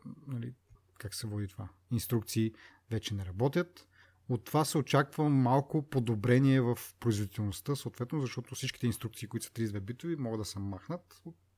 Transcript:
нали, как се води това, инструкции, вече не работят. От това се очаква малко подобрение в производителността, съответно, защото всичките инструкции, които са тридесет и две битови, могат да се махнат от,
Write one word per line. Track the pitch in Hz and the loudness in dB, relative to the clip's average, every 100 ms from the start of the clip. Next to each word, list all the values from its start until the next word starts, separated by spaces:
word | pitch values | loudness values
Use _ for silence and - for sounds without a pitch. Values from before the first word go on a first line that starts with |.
| - - 139 | -12 -14 -8
нали, | 123 120 127 _ - _ _ | -8 -8 -12 _ -20 _ _
как | 101 | -10
се | - 107 | -8 -6
води | 104 101 | -4 -6
това, | - 95 - _ | -8 -12 -14 _
инструкции, | 120 - 117 - 117 110 110 - - _ | -2 0 -2 0 0 0 -2 -18 -20 _
вече | 113 - | -4 -2
не | 101 | -4
работят. | 92 90 139 175 175 - - _ - _ - | -4 0 0 2 -4 -8 -20 _ -20 _ -4
От | 120 | -4
това | - 151 | 0 2
се | 151 160 | 2 0
очаква | 127 143 143 - 151 | 2 2 2 2 4
малко | 139 123 135 139 156 | 6 6 4 2 -2
подобрение | 143 135 117 110 110 123 139 135 | 0 0 0 0 6 6 8 6
в | 120 117 - - | 4 0 -6 -2
производителността, | 117 104 101 - 104 95 - 143 | 0 2 0 -2 -4 -4 -4 -4
съответно, | - - 120 156 | -6 -8 -4 -2
защото | 127 - - | -4 -6 -10
всичките | - 127 - 120 | -6 -6 -2 -2
инструкции, | 107 107 - 101 | -2 -6 -8 -8
които | 113 - | -8 -8
са | |
тридесет | - 113 | -4 -4
и | 101 | -4
две | 95 | -8
битови, | 123 170 156 | -8 -6 -4
могат | 120 110 | -2 -4
да | |
се | 101 98 | -4 -6
махнат | 98 95 - 175 - - | -6 -6 -8 -10 -10 -20
от, | 165 165 _ | -20 -20 _